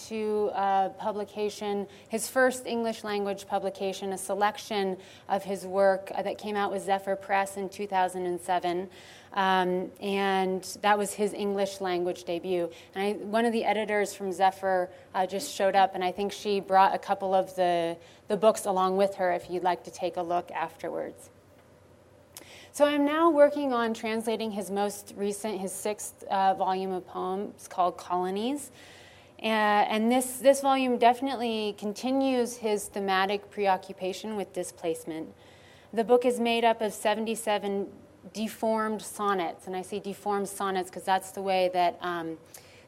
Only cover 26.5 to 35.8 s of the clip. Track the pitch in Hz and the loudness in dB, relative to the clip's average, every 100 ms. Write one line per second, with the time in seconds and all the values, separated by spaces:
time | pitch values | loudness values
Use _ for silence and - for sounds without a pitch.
26.5 | 190 185 190 190 185 180 180 180 190 214 | 4 0 0 -2 -4 -6 -8 -4 -4 -6
27.5 | - - - 180 165 - 180 185 190 233 | -10 -14 0 0 0 -4 -2 -2 -2 -2
28.5 | 285 - - - - - - - - 220 | -4 -8 -18 -20 -20 -20 -20 -20 -6 0
29.5 | 220 214 208 - 220 226 254 254 - 233 | 2 4 4 4 2 2 2 0 4 6
30.5 | 277 269 269 262 240 233 247 269 240 240 | 6 4 2 2 6 6 6 0 -2 -2
31.5 | 220 214 202 208 202 254 269 269 254 240 | 0 -2 -4 -6 -4 -2 2 2 2 0
32.5 | - 220 208 - 214 196 190 190 202 - | -2 -2 -2 -2 -4 0 2 2 0 -6
33.5 | - 196 185 - 190 185 190 214 214 185 | -2 2 2 -2 -8 -6 -6 -6 -6 -6
34.5 | - 175 - 170 165 - 160 - - - | -6 -8 -6 -6 -6 -6 -8 -10 -14 -20
35.5 | - - - | -20 -20 -20